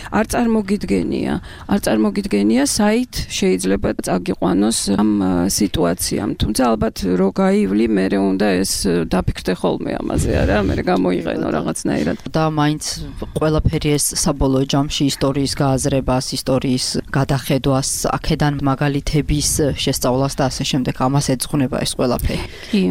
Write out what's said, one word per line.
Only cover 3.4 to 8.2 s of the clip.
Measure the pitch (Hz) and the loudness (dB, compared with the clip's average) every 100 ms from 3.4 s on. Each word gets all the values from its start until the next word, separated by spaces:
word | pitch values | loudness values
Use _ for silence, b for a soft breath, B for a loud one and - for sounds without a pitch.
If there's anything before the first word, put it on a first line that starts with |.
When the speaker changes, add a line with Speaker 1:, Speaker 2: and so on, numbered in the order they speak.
| 190 185 185 196 202 - | 2 2 0 0 -2 -2
Speaker 1:
წაგიყვანოს | - 185 180 - 175 - 107 - 101 | -2 -2 -2 -2 0 2 2 0 0
ამ, | 98 107 101 | 2 2 2
ა, | 185 87 185 | 2 2 2
სიტუაციამ. | - 202 - 170 - - - - | 0 0 0 0 0 -2 -2 -2
თუმცა | - - 214 247 | -2 -2 2 2
ალბათ | 220 220 - 190 | 2 -2 -2 -2
რო | 180 196 | 2 2
გაივლი, | 190 190 202 196 208 226 | 2 2 2 2 2 2
მერე | 202 - | 2 2
უნდა | 202 | 2